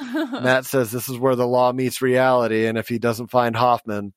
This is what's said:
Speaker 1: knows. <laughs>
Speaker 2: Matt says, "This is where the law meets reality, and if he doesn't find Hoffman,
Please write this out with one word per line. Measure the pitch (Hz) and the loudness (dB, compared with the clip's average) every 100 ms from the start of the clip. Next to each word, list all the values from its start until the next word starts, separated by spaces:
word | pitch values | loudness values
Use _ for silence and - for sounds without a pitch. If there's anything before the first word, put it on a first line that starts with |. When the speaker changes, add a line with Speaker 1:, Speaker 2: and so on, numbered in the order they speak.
Speaker 1:
knows. | 254 277 294 | -8 -6 -4
<laughs> | 262 | -2
Speaker 2:
Matt | 127 131 131 | 0 0 0
says, | 135 113 | -2 -2
"This | 120 135 | -4 -8
is | 123 | -2
where | 131 123 | 0 0
the | 123 | 2
law | 123 127 | 2 2
meets | 127 127 - | 0 -4 -2
reality, | 131 127 131 127 117 110 113 | 0 2 4 2 2 0 0
and | 113 | -2
if | - | -4
he | 120 | -2
doesn't | 120 113 120 | -2 -2 -2
find | 123 120 113 | 0 2 2
Hoffman, | 123 117 113 104 101 | 2 2 -2 -8 -8